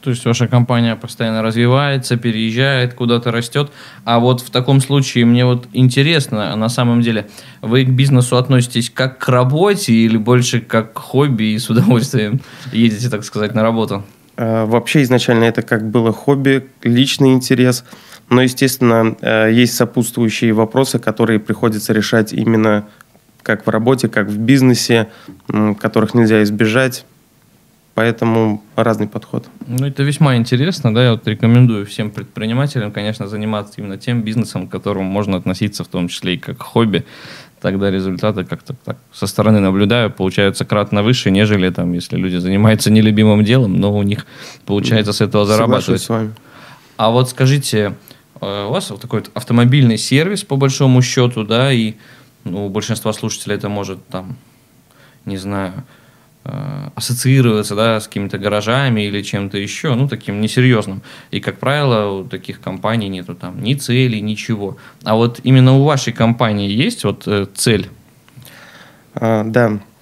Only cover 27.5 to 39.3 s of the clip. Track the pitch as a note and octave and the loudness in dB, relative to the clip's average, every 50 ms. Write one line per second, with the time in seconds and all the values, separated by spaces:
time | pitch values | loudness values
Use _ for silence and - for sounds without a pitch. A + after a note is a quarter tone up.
27.5 | _ _ _ _ _ _ _ _ _ - A2 A#2 A2+ A#2 - A2+ A2+ A2+ A2+ A2 | _ _ _ _ _ _ _ _ _ -2 0 0 0 0 0 0 2 2 2 0
28.5 | G#2 G#2 - - - - A2+ A#2 A2 G#2 G#2 G2+ - A2 - - - A#2 - - | -2 -4 -8 -10 -4 -2 0 0 0 -2 -4 -6 -6 -12 -12 -8 -10 -10 -10 -10
29.5 | - - - - A#2+ B2+ C3+ C#3+ C#3 - C#3 C#3+ C#3+ C#3 D#3 C#3+ C3 A#2+ A#2 - | -20 -18 -12 -8 -4 -4 -4 -4 -2 -2 -2 -2 0 2 2 4 4 2 2 0
30.5 | - A#2+ C#3 F3+ F#3+ - C#3+ A#2+ G#2+ A2+ B2+ B2 A2+ - - - G#2+ A2 - A2+ | 0 0 0 -2 -4 -2 -2 0 2 4 4 2 2 0 -2 -4 -4 0 2 4
31.5 | A#2 B2 B2 B2 A2+ G#2 G2 G2+ - - A2 G#2 G2+ - G2+ - _ - G#2 A2 | 6 6 6 6 4 0 -4 -8 -8 -8 -8 -8 -8 -12 -14 -12 _ -8 -6 -4
32.5 | A2+ B2+ C#3 C#3+ C#3+ B2+ G#2+ G#2 G2+ G#2 G2+ G#2+ G#2+ - G#2 G2 G#2+ G#2+ G#2+ G#2+ | -2 -2 -2 -2 -4 -6 -6 -6 -6 -6 -6 -6 -6 -6 -8 -10 -8 -6 -6 -4
33.5 | G#2+ G#2 G2+ G2+ - - G#2 G2+ G2 G2 - - B2 A#2+ A2 G#2+ G#2+ A#2 A2 - | -4 -4 -6 -8 -12 -14 -12 -12 -12 -10 -6 -4 -2 -2 -2 -2 -2 -4 -4 -4
34.5 | - - F2+ - - F#2+ - G2 G2+ F#2+ F#2+ F#2 F#2+ G2+ G#2 G2 F#2+ F#2 F2 - | -6 -10 -10 -8 -10 -8 -6 -4 -4 -4 -4 -2 -2 -2 -2 -2 -2 -4 -2 -4
35.5 | F#2 F2 - G#2 G#2 - F2+ - - F#2 F2+ F2 - - - F#2 F2+ E2 - - | -4 -2 -4 -6 -4 -6 -12 -8 -6 -6 -4 -4 -6 -6 -4 -4 -4 -4 -4 -10
36.5 | - - - - - A#2 A#2 A2 F#2+ F2 - - - - - - - - - - | -12 -12 -14 -4 0 0 2 2 0 -2 -2 -4 -14 -20 -20 -20 -20 -20 -20 -20
37.5 | _ _ - F#2 F#2+ G2 G2 G2 F#2+ F#2+ F#2 F#2+ F#2 F2+ F#2+ G#2+ G2+ F#2+ F#2 - | _ _ -6 -4 -2 -2 -2 -2 -2 -2 -4 -4 -6 -2 -2 -2 -2 -2 -6 -8
38.5 | - - _ - C3 - _ - - - _ _ _ - - G2 | -8 -12 _ -14 -16 -16 _ -12 -12 -12 _ _ _ -8 -8 -6